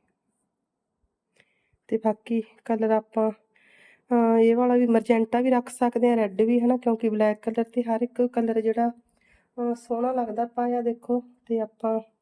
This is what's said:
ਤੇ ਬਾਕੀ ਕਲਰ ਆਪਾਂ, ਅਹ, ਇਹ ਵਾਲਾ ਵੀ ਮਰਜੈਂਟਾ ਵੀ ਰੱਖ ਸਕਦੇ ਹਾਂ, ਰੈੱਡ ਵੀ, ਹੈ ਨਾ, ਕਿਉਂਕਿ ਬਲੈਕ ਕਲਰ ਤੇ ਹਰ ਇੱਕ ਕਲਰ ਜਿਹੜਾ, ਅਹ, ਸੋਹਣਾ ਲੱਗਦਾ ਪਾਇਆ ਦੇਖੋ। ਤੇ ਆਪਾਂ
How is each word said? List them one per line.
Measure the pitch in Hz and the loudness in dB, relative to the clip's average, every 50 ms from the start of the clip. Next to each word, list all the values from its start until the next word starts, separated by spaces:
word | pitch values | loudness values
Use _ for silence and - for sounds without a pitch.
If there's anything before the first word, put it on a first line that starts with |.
| _ _ _ _ _ _ _ _ _ _ _ _ _ _ _ _ _ _ _ _ _ _ _ _ _ _ _ _ _ _ _ _ _ _ _ _ _ - | _ _ _ _ _ _ _ _ _ _ _ _ _ _ _ _ _ _ _ _ _ _ _ _ _ _ _ _ _ _ _ _ _ _ _ _ _ -4
ਤੇ | 220 | -4
ਬਾਕੀ | 220 220 220 208 - _ - 233 226 214 - _ _ _ | -2 0 -2 -2 -2 _ -6 -4 -4 -4 -6 _ _ _
ਕਲਰ | - 233 214 220 220 | -6 -4 -2 0 0
ਆਪਾਂ, | 220 214 214 _ - 226 220 220 | 0 0 -2 _ -2 -2 -2 -2
ਅਹ, | 214 - _ _ _ _ _ _ _ _ - - _ _ _ - 247 240 233 226 226 226 | -2 -6 _ _ _ _ _ _ _ _ -20 -20 _ _ _ -2 0 2 2 4 4 4
ਇਹ | 226 226 233 | 4 4 4
ਵਾਲਾ | 240 247 247 247 | 4 2 2 2
ਵੀ | 247 247 | 2 4
ਮਰਜੈਂਟਾ | 233 226 226 220 - 240 226 226 220 - 240 | 4 2 2 2 2 2 0 0 0 0 0
ਵੀ | 247 262 | 0 2
ਰੱਖ | 247 240 247 247 | 0 0 -2 -4
ਸਕਦੇ | - - 254 240 - 233 240 240 | -4 -2 -2 -2 0 2 2 2
ਹਾਂ, | 240 | 2
ਰੈੱਡ | 226 214 196 190 190 220 | 2 0 -2 0 0 0
ਵੀ, | 226 240 240 | 2 2 2
ਹੈ | 233 | 2
ਨਾ, | 240 254 | 2 0
ਕਿਉਂਕਿ | 247 - 240 226 220 - 220 | 0 0 -2 -2 0 -2 -2
ਬਲੈਕ | 214 214 214 214 214 214 - | 0 2 0 0 0 -2 -6
ਕਲਰ | 233 226 233 226 | -6 -4 -4 -4
ਤੇ | 226 - 247 240 | -4 -4 -4 -2
ਹਰ | 233 226 220 240 | -2 -2 -2 -4
ਇੱਕ | 240 - - 247 | -4 -2 -2 -2
ਕਲਰ | 247 - 240 226 226 226 220 | -2 0 -2 -2 -2 -2 0
ਜਿਹੜਾ, | 214 226 220 233 233 233 | 0 0 0 0 0 -2
ਅਹ, | 240 - _ _ _ _ _ _ _ _ _ _ _ 247 240 240 233 | -2 -6 _ _ _ _ _ _ _ _ _ _ _ -6 -6 -6 -6
ਸੋਹਣਾ | 240 - - 240 233 240 254 254 | -6 -6 -6 -4 -4 -2 -2 -2
ਲੱਗਦਾ | 254 240 220 214 226 240 | -2 -4 -4 -4 -6 -6
ਪਾਇਆ | 240 - 247 240 247 240 240 233 | -6 -4 -4 -4 -2 -2 -2 -2
ਦੇਖੋ। | 233 233 233 - - 240 247 240 - _ _ _ | -4 -4 -6 -4 -4 -4 -4 -4 -8 _ _ _
ਤੇ | - 233 226 | -6 -4 -4
ਆਪਾਂ | 220 214 _ _ - 220 220 220 220 - _ _ | -4 -6 _ _ -4 -4 -4 -4 -6 -10 _ _